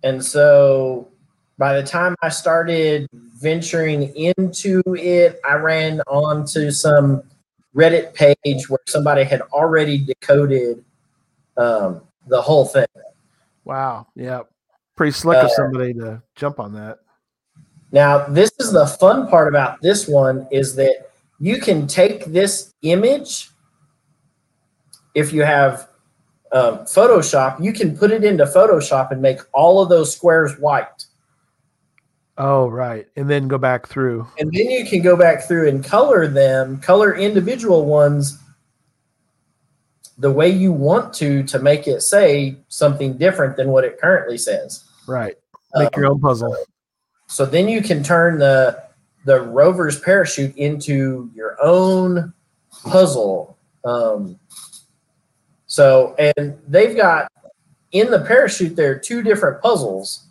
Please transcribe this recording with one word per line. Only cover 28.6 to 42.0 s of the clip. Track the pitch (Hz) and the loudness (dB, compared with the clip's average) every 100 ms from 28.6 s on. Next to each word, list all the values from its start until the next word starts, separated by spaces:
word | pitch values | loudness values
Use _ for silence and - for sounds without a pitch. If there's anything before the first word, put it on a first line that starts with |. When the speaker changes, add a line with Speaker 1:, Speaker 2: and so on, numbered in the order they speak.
| 220 170 143 135 131 | 4 2 0 -2 -2
Speaker 1:
and | 131 | -2
make | 135 127 - | -2 -2 -6
all | 135 165 190 | 2 4 4
of | 185 | 4
those | 170 147 | 2 2
squares | - 175 160 151 139 | -2 2 2 0 -4
white. | 147 135 - _ - _ _ _ _ _ _ _ _ _ _ _ _ - | -4 -4 -6 _ -20 _ _ _ _ _ _ _ _ _ _ _ _ -8
Speaker 2:
Oh, | 135 139 123 | -2 0 0
right. | 117 123 113 104 - | -4 -8 -8 -14 -10
And | 139 | -4
then | 143 135 | -2 -2
go | 139 | -2
back | 127 123 - | -2 -2 -6
through. | - 131 117 117 - | -6 -4 -4 -10 -10
Speaker 1:
And | 156 | -6
then | 175 240 | -4 -2
you | 254 233 | -4 -4
can | 190 | 0
go | 175 175 | 2 4
back | 170 156 | 4 2
through | - 170 156 | -2 0 0
and | 135 | -2
color | 135 208 285 226 156 | -2 0 2 2 2
them, | 139 135 131 131 135 | 2 2 0 -4 -8
color | - 190 208 | 0 2 2
individual | 180 202 208 180 254 226 170 147 | 0 0 0 -2 -6 0 2 2
ones | 151 147 147 139 - _ _ _ _ _ _ _ _ _ _ _ _ _ _ _ _ - _ | 2 2 2 -4 -8 _ _ _ _ _ _ _ _ _ _ _ _ _ _ _ _ -20 _
the | 139 | -2
way | 139 170 | 2 2
you | 185 185 | 2 0
want | 160 139 151 - | 0 0 0 -2
to, | - 147 139 | -6 -2 -2
to | 135 131 | -2 -2
make | 135 147 151 | 0 0 -2
it | 123 | -4